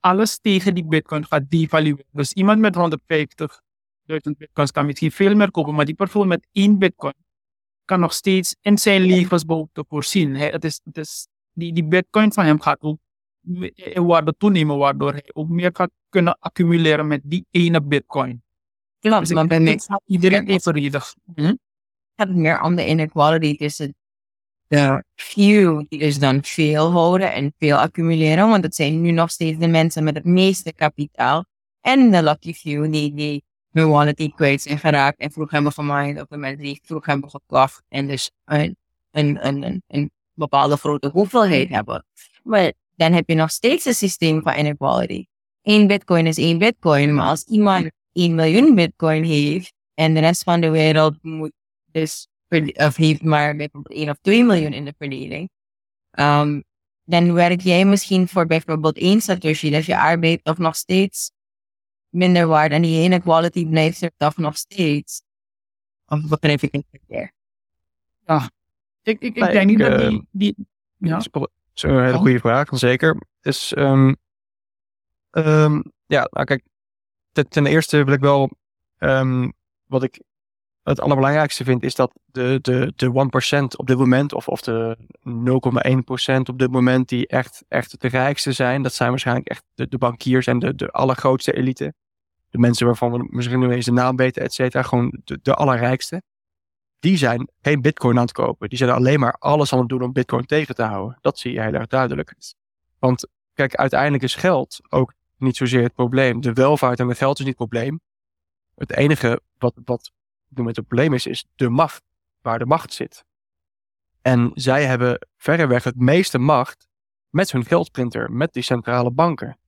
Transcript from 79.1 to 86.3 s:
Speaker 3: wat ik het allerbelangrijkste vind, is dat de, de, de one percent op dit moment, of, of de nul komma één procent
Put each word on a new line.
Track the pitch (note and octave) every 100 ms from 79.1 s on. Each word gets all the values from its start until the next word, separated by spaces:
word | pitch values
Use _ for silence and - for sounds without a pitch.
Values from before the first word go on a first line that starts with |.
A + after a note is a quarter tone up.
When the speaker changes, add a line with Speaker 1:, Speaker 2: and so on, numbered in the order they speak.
| C3+ C3 B2+ B2 - _ _ _
Speaker 3:
wat | C3+
ik | B2+ _ _ _ _ _ _ _ -
het | C#3+
allerbelangrijkste | - C#3 C3+ D3 D3 -
vind, | B2+ B2
is | C3 -
dat | B2+ _ _
de, | C3 B2+ C3+
de, | A#2+ B2+ C3 -
de | C3
one | B2 C3+
percent | C3 - C#3+ C#3 -
op | B2+
dit | B2+
moment, | C3 B2+ C#3+
of, | B2+ -
of | -
de | - A2+ A2+ A2+ - -
nul | - A#2 A#2+ C3
komma | B2+ A#2
één | - C3
procent | A#2+ B2+ -